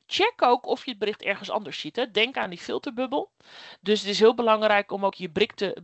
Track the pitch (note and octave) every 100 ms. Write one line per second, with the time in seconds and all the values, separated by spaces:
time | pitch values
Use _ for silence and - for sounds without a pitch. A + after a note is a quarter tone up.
0 | - - A4 - C4 B3 - C4 - G#3
1 | G#3 G#3+ - G3 F#3+ A3 G3+ - D3+ -
2 | A#3+ G3+ A#3 C4 G#3 E3 - B3 C#4+ A3+
3 | B3+ C#4+ G4 _ - - - - F#3 G#3+
4 | G3 F#3+ A3 A#3 A#3 G#3+ G#3+ G3+ - G3
5 | G3 - F3+ D#3 F#3 - F#3+ -